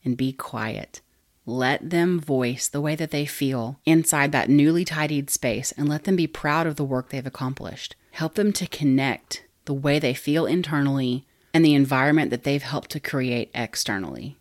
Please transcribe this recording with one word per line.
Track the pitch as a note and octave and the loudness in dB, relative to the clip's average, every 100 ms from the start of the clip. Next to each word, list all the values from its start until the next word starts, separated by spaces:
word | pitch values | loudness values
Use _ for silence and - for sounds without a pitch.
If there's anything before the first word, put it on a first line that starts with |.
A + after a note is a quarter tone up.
And | - B2 | -4 -2
be | C3 | -2
quiet. | C3 - A#2 A2 A2 - - _ _ _ _ - | -4 -10 -6 -6 -6 -10 -18 _ _ _ _ -8
Let | B2 B2+ C#3 - | -2 0 0 0
them | F3 E3+ F3+ | 2 2 2
voice | D3+ C3+ B2 B2 - | 0 0 0 -2 -4
the | C#3+ | -2
way | D3+ | -2
that | D#3 D#3+ | -2 -2
they | D3 D3 | -2 -4
feel | - C#3 C3 A#2 C#3 | -2 -2 0 -4 -4
inside | - E3 D#3+ D#3 C#3+ | 4 4 4 2 2
that | C#3+ - | 2 4
newly | C#3+ D3 E3 | 6 6 4
tidied | F3+ D#3 D3+ D3 C#3 | 0 -2 -2 -2 -4
space | - C3 A2 B2+ | -4 -2 -2 -4
and | - D3 | -4 -2
let | D3+ | -2
them | - | 0
be | F#3 D#3+ | 0 0
proud | - D3+ D3+ E3 | -2 -2 0 0
of | D3 | -2
the | |
work | C#3 C3 B2+ | -2 -2 -4
they've | C3+ B2+ | -8 -8
accomplished. | - C3 C#3 - C#3 - - _ | -6 -6 -6 -10 -12 -14 -16 _
Help | - D#3+ | -6 -6
them | - G#3 | 0 0
to | G3 F3 | 0 -6
connect | - C#3+ C3 C3+ A#2 _ - - _ | -2 2 4 2 -2 _ -14 -14 _
the | - | -6
way | C#3 C#3+ D3 | -2 0 2
they | D3 | 0
feel | B2 - D3 D#3+ | -2 0 0 2
internally | E3 E3 D3 C#3+ C#3 B2+ B2 - _ _ | 0 0 0 0 0 0 -2 -6 _ _
and | E3 | 4
the | D#3+ | 6
environment | C#3+ C3+ C3+ C3+ D#3 D3 | 6 4 4 4 4 2
that | B2 | -2
they've | - C#3+ | -2 -2
helped | C3 C#3+ - | -2 -8 -6
to | D3+ | -10
create | - C#3+ B2+ A#2+ - | -6 -4 -2 -2 -4
externally. | - A#2 - - G2+ F2 B1+ B2+ C#3+ | -6 -8 -6 -4 -4 -6 -8 -12 -14